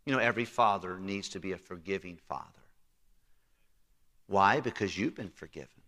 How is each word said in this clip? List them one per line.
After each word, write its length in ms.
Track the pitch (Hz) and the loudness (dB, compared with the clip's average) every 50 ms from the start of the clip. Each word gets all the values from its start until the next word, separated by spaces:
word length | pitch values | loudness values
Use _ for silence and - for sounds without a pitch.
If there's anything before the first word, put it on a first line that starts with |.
| - | -4
You 80 | 147 135 | -2 0
know, 40 | 127 | 2
every 280 | 110 120 107 113 120 | 2 2 2 0 -2
father 520 | - - - 117 107 101 95 90 90 90 95 | -2 2 4 4 4 4 2 -2 -6 -8 -8
needs 300 | 95 98 98 98 95 - | -6 -6 -6 -6 -6 -8
to 120 | - 95 | -10 -8
be 120 | 85 95 | -6 -6
a 60 | 92 87 | -8 -8
forgiving 600 | - - 92 87 80 98 98 92 92 90 85 82 _ | -10 -14 -16 -12 -6 -4 -4 -4 -6 -10 -16 -14 _
father. 200 | - 73 67 - - - - - - _ _ _ _ _ _ _ _ _ _ _ _ _ _ _ _ _ _ _ _ _ _ _ _ _ _ _ _ _ _ _ | -10 -10 -10 -10 -14 -20 -20 -20 -20 _ _ _ _ _ _ _ _ _ _ _ _ _ _ _ _ _ _ _ _ _ _ _ _ _ _ _ _ _ _ _
Why? 320 | - 98 98 98 101 117 143 | 0 4 6 6 6 6 4
Because 380 | - 117 - - 107 95 85 92 | 0 -2 -2 -2 -2 -2 -2 -2
you've 160 | 104 165 - | -2 -2 -4
been 160 | - 110 87 | -6 -12 -12
forgiven. 380 | - - 82 80 - 78 65 - _ _ - | -12 -16 -18 -16 -14 -16 -16 -16 _ _ -20